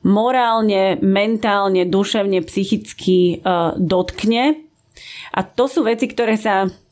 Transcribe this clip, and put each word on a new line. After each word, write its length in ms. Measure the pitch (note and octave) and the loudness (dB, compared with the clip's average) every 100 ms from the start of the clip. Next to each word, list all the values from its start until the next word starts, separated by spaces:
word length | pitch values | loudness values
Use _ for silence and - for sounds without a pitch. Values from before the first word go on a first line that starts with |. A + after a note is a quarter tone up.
morálne, 960 | F#3 G3+ A#3 B3+ A#3+ A3+ A3 F#3+ F#3+ F3+ | 2 2 2 2 2 2 0 2 2 2
mentálne, 880 | F#3+ G3 G#3 A3 A3 G3+ G3 F#3 F3+ | 2 2 0 0 0 0 2 2 2
duševne, 560 | F3+ G3 A3 G3+ F#3+ | 0 0 0 0 -2
psychicky, 960 | E3 - F#3+ G#3+ - - - F#3 F3+ E3+ | -2 -4 -2 -2 -4 -6 0 4 2 0
e, 60 | F#3 F3+ E3+ - | -2 0 -2 -2
dotkne. 800 | E3+ F#3 F#3 - G#3 A#3 C4+ D#4 - _ _ - - - - | 0 0 -2 -4 -2 2 0 -2 -6 _ _ -20 -20 -18 -8
A 80 | - | -6
to 240 | F#3+ - | -6 -2
sú 160 | C4+ E4 | 0 2
veci, 240 | A3 A#3 C4+ | 0 0 -2
ktoré 240 | - A#3 A3 | 0 0 0
sa 320 | A3 F#3+ F#3+ - _ | 0 0 0 -4 _